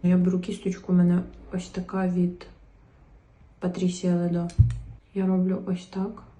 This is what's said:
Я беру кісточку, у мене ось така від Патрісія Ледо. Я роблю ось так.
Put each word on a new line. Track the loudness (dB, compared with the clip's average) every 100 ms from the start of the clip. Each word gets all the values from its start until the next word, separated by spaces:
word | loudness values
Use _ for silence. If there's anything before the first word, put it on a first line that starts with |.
Я | 4 4
беру | 4 0
кісточку, | -4 -6 -6 -6 2
у | 4
мене | 6 4 -2 -14 -10
ось | -10 -8
така | -10 -6 -2 0
від | 2 0 -2 -18 -20 -20 _ -20 _ -20 -20 _ _ -20 _
Патрісія | -6 -2 -2 0 0 0
Ледо. | 0 -2 -2 4 4 2 -12 -20 _
Я | -2 0
роблю | 2 2 -2 -4
ось | -6 -6
так. | -6 -6 -8 -20